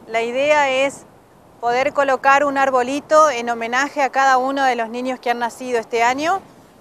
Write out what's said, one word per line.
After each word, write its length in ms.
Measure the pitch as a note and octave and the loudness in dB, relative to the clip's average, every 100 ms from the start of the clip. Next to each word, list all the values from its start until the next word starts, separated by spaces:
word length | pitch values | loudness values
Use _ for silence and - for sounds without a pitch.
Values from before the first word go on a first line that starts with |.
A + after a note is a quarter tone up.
| - | -8
La 160 | A3+ | -4
idea 480 | A#3 B3 D4 D4+ C#4 | -4 0 2 2 2
es 320 | C4 C#4 - - - _ _ _ - | 0 -2 -4 -18 -20 _ _ _ -8
poder 320 | A#3 A#3+ C4+ | -2 0 0
colocar 520 | C#4+ C#4 B3+ C4+ C#4 | 0 0 2 4 4
un 120 | C#4+ C#4 | 2 0
arbolito 720 | C4+ B3+ B3 C#4+ - D#4 D#4 | 0 0 0 -4 2 4 4
en 220 | A#3+ A#3 | 2 -4
homenaje 500 | A#3 A3+ B3 C#4 D4 | -6 -4 -2 -2 -2
a 80 | C4 | -2
cada 300 | C4 C4+ C4 | 2 4 2
uno 260 | B3+ C#4 | 0 0
de 100 | C4+ | 0
los 140 | A#3+ A3+ | -2 -4
niños 320 | A#3+ B3+ B3+ | -6 -8 -4
que 120 | B3 | -4
han 60 | A#3+ | -4
nacido 400 | A#3 - B3+ A#3+ | -6 -8 -4 -4
este 240 | A3 A#3 | -2 0
año. 380 | A#3 C4 D#4+ F#4+ - - - _ | 0 0 -2 -4 -6 -20 -20 _